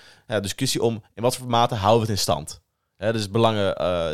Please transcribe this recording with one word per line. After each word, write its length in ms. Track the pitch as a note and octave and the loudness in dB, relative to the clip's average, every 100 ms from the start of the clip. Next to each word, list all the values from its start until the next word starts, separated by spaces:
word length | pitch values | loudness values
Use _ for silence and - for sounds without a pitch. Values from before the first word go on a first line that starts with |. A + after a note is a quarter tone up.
| - - - | -20 -20 -4
ja, 140 | G#2+ | -2
discussie 420 | G2 - C3+ - | -2 -4 -4 0
om 200 | A#2 G#2+ - | 0 -2 -10
in 80 | - | -4
wat 140 | A#2+ B2+ | -2 -2
voor 100 | B2 | 0
mate 260 | A#2 A#2+ | 2 2
houden 260 | G2 G2 A#2 A2 | 2 4 4 2
we 0 | |
het 100 | G2 | -2
in 60 | |
stand. 380 | - D#2 D2+ - _ _ _ - | -2 -2 -6 -16 _ _ _ -8
Hè, 160 | G2+ | -4
dus 180 | A2+ G2+ | -2 -2
belangen, 460 | A2 A2+ G#2+ G2 - | 2 2 2 0 0
eh, 320 | E2+ F2 E2 | -2 0 -2